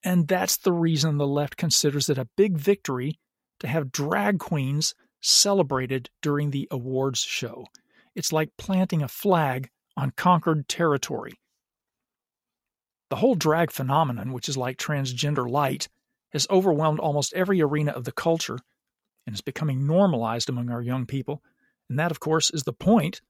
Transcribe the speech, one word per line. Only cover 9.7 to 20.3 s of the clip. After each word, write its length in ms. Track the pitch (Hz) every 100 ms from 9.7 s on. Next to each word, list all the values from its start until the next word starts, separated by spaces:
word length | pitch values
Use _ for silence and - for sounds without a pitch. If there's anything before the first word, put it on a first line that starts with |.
| _ _ -
on 160 | 139 -
conquered 500 | 180 175 170 156 139
territory. 720 | - 170 139 - 131 - - _ _ _ _ _ _ _ _ _ _ _ _ _ _ _ _ _
The 60 | 127
whole 200 | 233 208
drag 360 | 156 156 170
phenomenon, 640 | - 131 143 156 117 127
which 160 | 127 -
is 80 | 135
like 180 | 127 131
transgender 760 | - 147 135 123 147 147 123
light, 380 | 135 139 135 - _ _ _ _
has 120 | 147 -
overwhelmed 500 | 190 190 151 156 151
almost 340 | 160 147 139
every 280 | - 185 190
arena 300 | 151 151 147
of 120 | 139
the 80 | 123
culture 480 | - 165 165 - 123 _ _ _ _ _ _ -
and 80 |
is 60 | 104
becoming 480 | - - 156 131 139
normalized 600 | 170 196 135 113